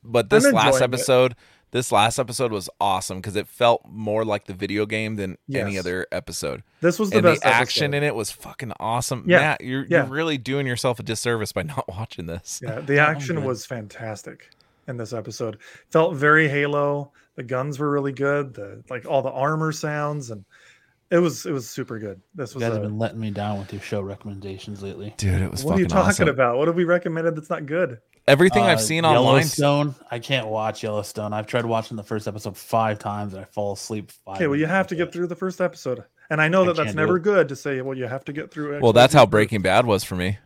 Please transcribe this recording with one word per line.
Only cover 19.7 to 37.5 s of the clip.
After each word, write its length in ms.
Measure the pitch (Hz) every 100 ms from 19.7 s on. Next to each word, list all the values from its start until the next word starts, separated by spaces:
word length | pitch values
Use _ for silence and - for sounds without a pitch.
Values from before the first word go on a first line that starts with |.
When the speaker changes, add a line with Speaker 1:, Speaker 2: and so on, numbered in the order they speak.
Speaker 2:
sounds, 580 | 156 156 151 147 147 120
and 140 | 107 95 _ _ _ _ _ _
it 80 | 175
was, 260 | 175 135 185
it 40 |
was 180 | 143 113
super 300 | - 127 113
good. 220 | 104 92 _ 180
This 160 | 123
Speaker 3:
You 60 | 135
Speaker 2:
was 40 |
Speaker 3:
guys 80 | 117
Speaker 2:
a 40 |
Speaker 3:
have 80 | 107
been 140 | 104 107
letting 220 | 113 113
me 140 | 110
down 260 | 101 104 101
with 140 | 98
your 100 | 101
show 200 | - 104
recommendations 840 | 98 98 107 98 98 95 - 98
lately. 280 | 98 - 104 -
Speaker 1:
Dude, 260 | 101 90
it 80 | 95
was 140 | -
Speaker 2:
What 100 | 139
are 40 | 185
you 60 | 175
Speaker 1:
fucking 100 | 196
Speaker 2:
talking 120 | 185
Speaker 1:
awesome. 180 | 196 170
Speaker 2:
about? 300 | 131 123 120
What 100 | 156
have 80 | 170
we 80 |
recommended 500 | 170 175 175 165 165
that's 160 | 156 147
not 160 | 160 143
good? 320 | 160 170 117 _ _ -
Speaker 1:
Everything 340 | 139 180 -
I've 160 | 117 170
Speaker 3:
Uh, 40 |
Speaker 1:
seen 220 | - 160
online 360 | 165 147 127 139
Speaker 3:
Yellowstone. 560 | 160 - 143 143 147 131 -
I 80 | 120
can't 260 | 113 135 110
watch 380 | 107 110 107
Yellowstone. 480 | 113 107 104 - 107
I've 160 | 104 107
tried 180 | 123 117
watching 300 | 113 110 110
the 80 |
first 240 | 101 110 107
episode 280 | 104 104 92
five 440 | - 117 110 107
times, 320 | 107 104 101
and 80 | 95
I 40 | 92
fall 260 | - 104
asleep 400 | 98 - 107 92 -
five 120 | - 98
Speaker 2:
Okay, 100 | 165
well, 80 |
you 60 | 143 156
Speaker 3:
minutes 100 | 190
Speaker 2:
have 100 | 185
to 80 |
Speaker 3:
into 100 | 165
Speaker 2:
get 40 | 175
Speaker 3:
it. 40 |
Speaker 2:
through 140 | 175 175
the 100 | 175
first 240 | 185 180
episode. 440 | 180 170 135 120 - _ _
And 100 | 156
I 60 | 156
know 160 | 185
Speaker 3:
I 40 | 180
Speaker 2:
that 100 | 160
that's 100 | 151
Speaker 3:
can't 100 | 156
do 60 |
Speaker 2:
never 140 | 156 180
Speaker 3:
it. 60 |
Speaker 2:
good 240 | 180 202
to 80 | 147